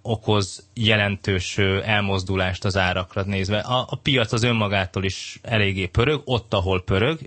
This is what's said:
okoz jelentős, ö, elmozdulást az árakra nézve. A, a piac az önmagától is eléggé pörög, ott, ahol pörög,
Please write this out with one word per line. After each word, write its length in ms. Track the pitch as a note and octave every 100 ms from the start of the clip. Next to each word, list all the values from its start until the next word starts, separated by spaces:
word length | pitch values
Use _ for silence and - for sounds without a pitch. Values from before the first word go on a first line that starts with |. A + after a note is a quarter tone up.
okoz 680 | - A2 - G#2+ F#2+ - -
jelentős, 840 | - A2 G#2+ G2+ G2 - F#2+ - -
ö, 220 | G2 F#2+
elmozdulást 800 | G2+ G#2 G2+ G2 F#2 F#2+ F#2 F2+
az 120 | G#2 F#2+
árakra 460 | F2+ F2+ F#2 -
nézve. 360 | G2 G2 F#2+ G#2
A, 280 | - B2+ A#2+
a 80 | C3+
piac 360 | - C3 A2
az 100 | A#2+
önmagától 600 | A#2+ A2+ G#2 G2 F#2+ -
is 340 | F#2+ - - -
eléggé 440 | - A2+ G2 F#2+ F2+
pörög, 360 | - B2 D3+
ott, 300 | C#3 B2 -
ahol 280 | G#2 F2+ F#2
pörög, 360 | - G2 A#2+ D#3+